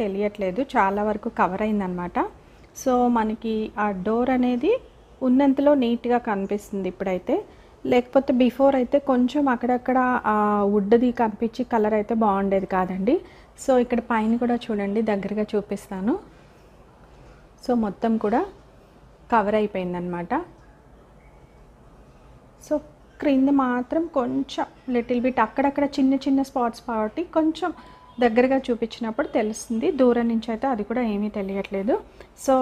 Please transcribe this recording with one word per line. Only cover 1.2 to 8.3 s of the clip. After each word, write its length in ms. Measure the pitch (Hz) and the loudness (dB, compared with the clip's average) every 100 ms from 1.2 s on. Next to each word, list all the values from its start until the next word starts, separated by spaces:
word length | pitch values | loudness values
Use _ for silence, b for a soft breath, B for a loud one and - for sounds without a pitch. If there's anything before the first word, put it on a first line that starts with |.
| 233 - | -4 -2
కవర్ 240 | 180 190 214 | 0 0 -2
అయిందనమాట. 500 | 208 185 180 175 240 403 - B B B - | -2 -2 -4 -4 -4 -4 -6 B B B -6
So, 120 | 269 247 247 233 | 0 2 4 2
మనకి 360 | 220 220 226 220 214 226 208 | 0 -4 -4 -4 -4 -2 -2
ఆ 20 | 190 185 | -2 -2
డోర్ 240 | 226 247 254 | 0 2 2
అనేది 360 | 247 240 311 508 - - - - 262 | 2 0 0 0 -2 -20 -20 -4 2
ఉన్నంతలో 440 | 254 277 269 285 285 233 | 4 4 4 4 4 2
నీట్గా 340 | 233 240 240 240 | 0 0 0 0
కనిపిస్తుంది 580 | 196 196 202 - 196 185 | -4 -2 -6 -6 -6 -6
ఇప్పుడైతే, 440 | 185 196 180 - 339 - B B B 262 | -4 -4 -4 0 -2 -4 B B B 0
లేకపోతే 380 | 247 240 - 262 | 0 2 2 2